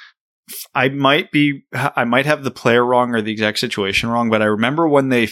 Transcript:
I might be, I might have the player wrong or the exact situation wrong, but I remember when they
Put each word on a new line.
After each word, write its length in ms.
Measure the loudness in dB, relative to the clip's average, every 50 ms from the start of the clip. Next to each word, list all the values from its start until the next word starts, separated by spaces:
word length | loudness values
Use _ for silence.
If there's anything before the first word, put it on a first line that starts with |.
| -20 -20 _ _ _ _ _ _ _ _ -18 -18 -18 -8 -4
I 160 | -2 -2 -2
might 420 | -2 0 2 2 2 2 0 -2
be, 340 | 0 2 2 2 0 -4 -10 _
I 320 | -8 -4 -4 -4 -2 -2 -2
might 220 | 2 2 0 2
have 180 | 2 -2 -2 -2
the 80 | -8
player 320 | -8 -2 0 2 2 4 2
wrong 300 | 2 2 2 0 0 -2
or 80 | -4
the 100 | -2 -4
exact 280 | -4 -2 -2 -2 -2 -2
situation 500 | -6 -6 -4 -4 -4 -2 -2 -2 -2 -2
wrong, 220 | -2 -2 0 0
but 100 | 0 2
I 40 | 2
remember 420 | 2 0 0 0 -2 0 0 0 2
when 220 | 2 2 2 2
they 200 | 0 0 0 -2